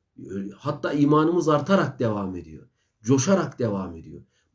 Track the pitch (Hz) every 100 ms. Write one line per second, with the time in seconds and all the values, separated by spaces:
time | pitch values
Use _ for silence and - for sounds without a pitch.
0 | _ - - 98 95 - 143 - - 147
1 | 143 151 156 175 156 147 - 190 139 -
2 | 113 104 95 90 80 76 - _ _ _
3 | 110 135 147 190 143 - 117 98 90 82
4 | 76 76 - _ _